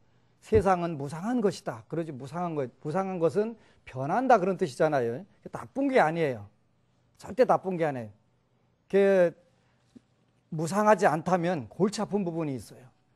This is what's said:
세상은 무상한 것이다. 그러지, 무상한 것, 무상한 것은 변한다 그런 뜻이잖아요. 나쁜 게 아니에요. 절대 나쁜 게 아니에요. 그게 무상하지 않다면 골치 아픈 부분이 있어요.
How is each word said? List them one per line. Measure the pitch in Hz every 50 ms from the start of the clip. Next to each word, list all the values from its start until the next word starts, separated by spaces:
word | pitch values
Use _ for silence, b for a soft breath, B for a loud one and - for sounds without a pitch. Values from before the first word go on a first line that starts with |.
| _ _ _ _ _ _ _ _
세상은 | _ - 214 220 170 196 185 175 170 170 170 139
무상한 | 139 147 160 160 180 220 254 247
것이다. | 220 202 - - - - 135 110 - -
그러지, | - 160 170 156 147
무상한 | 120 135 135 147 175 180 170 160
것, | 147 135 117 - _ -
무상한 | 151 151 190 190 190 190 175
것은 | 165 160 143 190 214 226 233 b b b b b b
변한다 | - - 127 131 143 180 226 262 254 254 208
그런 | 175 190 185
뜻이잖아요. | 156 190 151 127 - 170 156 151 139 120 117 117 147 196 b b b b - -
나쁜 | - - - - 262 277 285
게 | 262 233
아니에요. | 170 151 160 170 165 143 123 107 101 98 _ _ _ _ _ _ _ _ _ _ _ _ _ _
절대 | - - 196 - 254
나쁜 | 185 180 156 - 190 190
게 | 165 165
아니에요. | 151 139 127 113 104 - _ _ _ _ _ _ _ _ _ _ _ _ _ _ -
그게 | - 196 202 196 196 185 175 170 - _ _ _ _ _ _ _ _ _ _ _ _ - _ _ _ _ _ _ _ _ _ -
무상하지 | 170 151 165 156 180 208 214 214 214 175 196
않다면 | 170 143 165 151 170 180 180 165 175 185 156 117 101
골치 | - - 180 214 202 -
아픈 | 208 - 175 208 196
부분이 | 170 165 165 165 147 135
있어요. | 117 104 - - 107 - - _ _ _ _ _